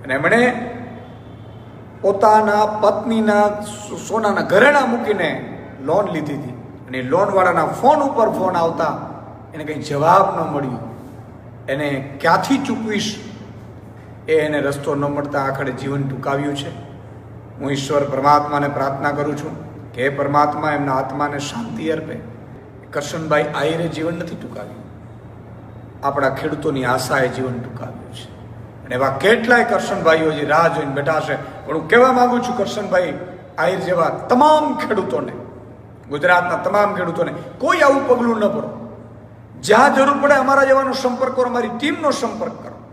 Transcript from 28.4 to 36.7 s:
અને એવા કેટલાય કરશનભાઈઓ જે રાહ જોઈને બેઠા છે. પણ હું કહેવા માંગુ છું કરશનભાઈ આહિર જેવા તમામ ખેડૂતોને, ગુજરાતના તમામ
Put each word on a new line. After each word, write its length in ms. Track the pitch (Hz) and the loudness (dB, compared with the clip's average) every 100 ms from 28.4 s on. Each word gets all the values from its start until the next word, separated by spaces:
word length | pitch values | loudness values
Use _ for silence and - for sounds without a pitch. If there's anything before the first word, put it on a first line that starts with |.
| - - - - - | -18 -16 -18 -18 -8
અને 100 | 123 | 0
એવા 140 | 135 | 0
કેટલાય 540 | 135 190 233 226 240 | 2 4 4 6 4
કરશનભાઈઓ 680 | - 190 - 196 165 160 156 | 4 0 0 0 4 4 2
જે 140 | 147 143 | 0 2
રાહ 220 | 151 165 | 4 4
જોઈને 240 | 160 143 | 2 -2
બેઠા 280 | 135 143 156 | -2 0 0
છે. 460 | 147 135 - - - | -2 -6 -6 -12 -6
પણ 80 | |
હું 160 | 156 160 | -6 4
કહેવા 220 | 226 262 | 6 6
માંગુ 260 | 247 247 240 | 6 4 2
છું 180 | 220 220 | 0 -2
કરશનભાઈ 600 | 196 214 196 185 180 - - - - - | -2 -2 0 0 0 -4 -10 -14 -14 -2
આહિર 220 | 165 185 | 0 0
જેવા 300 | 170 175 156 | 0 2 2
તમામ 680 | 131 - 247 302 302 294 247 | -2 2 6 8 6 4 -2
ખેડૂતોને, 540 | - 214 190 151 139 - - - - - - - - | -2 -2 -2 -4 -4 -10 -14 -18 -18 -20 -20 -20 -10
ગુજરાતના 480 | 143 175 180 175 160 | -2 4 4 2 -2
તમામ 380 | 185 | 0